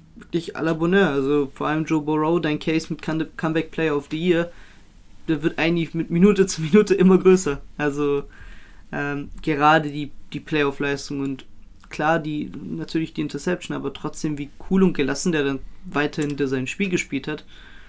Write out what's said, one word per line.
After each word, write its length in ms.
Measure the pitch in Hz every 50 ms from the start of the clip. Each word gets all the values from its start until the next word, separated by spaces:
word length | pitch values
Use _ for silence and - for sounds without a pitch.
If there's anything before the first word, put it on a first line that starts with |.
| - - -
wirklich 420 | - - - - 165 - - -
à 40 | -
la 120 | 151 160 165
Bonheur. 360 | 156 165 170 190 202 196 156
Also 420 | 139 139 135 139 147 147 139 131 -
vor 140 | - 143
allem 180 | 147 151 156 156
Joe 160 | 151 160 156
Burrow, 400 | 147 151 156 151 156 160 170 175
dein 180 | 160 151 151 -
Case 280 | - 170 156 160 156 -
mit 120 | 160 -
Come-, 280 | - 160 156 160 156 - -
Comeback 340 | - - 160 160 160 160 -
Player 240 | - - 160 156 147
of 120 | 143 143 -
the 100 | 151 156
Year, 320 | 175 180 165 170 170 170 - - - - - - - - - - - - - - -
der 160 | - 160 143 151
wird 160 | 160 - -
eigentlich 340 | 156 170 175 170 160 - -
mit 160 | 165 156 -
Minute 380 | 170 170 185 208 196 190 190
zu 140 | 190 - 160 160
Minute 320 | 147 165 214 208 202 190
immer 240 | 202 180 185 185 180
größer. 420 | 180 190 185 185 - 147 139 - - - -
Also, 460 | - 147 147 139 147 147 143 143 143 139 - - - - - - - - - - - - -
ähm, 380 | 147 143 143 143 143 143 139 - - -
gerade 480 | - 160 151 139 147 151 156 160 151 147
die, 220 | 143 151 143 - - - - - -
die 60 | 143
Playoff-Leistung 800 | - - 156 151 143 139 135 - 147 143 143 135 - - 143 139
und 240 | 139 139 135 127 - - - - - - - - - -
klar, 300 | - - 151 156 165 160
die, 320 | 147 156 151 151 - - - - -
natürlich 500 | 165 165 165 156 - - 160 160 156 -
die 80 | 160
Interception, 540 | 151 147 - 143 - 180 180 175 - - 147
aber 180 | 139 139 139 -
trotzdem, 440 | - - 156 - - - 156 147
wie 120 | 139 143 - - - - -
cool 140 | 190 190 196
und 100 | 175 -
gelassen 380 | - 135 135 139 - - 180
der 120 | 160 147 139
dann 160 | 139 139 135 - - - - -
weiterhin 520 | 180 170 143 147 147 - 160 147 147 143
der 100 | 139 143
sein 200 | 131 135 127 131
Spiel 220 | 131 - - 202 190
gespielt 380 | 175 175 - - 143 131 -
hat. 180 | 156 156 - - - - - - - - - -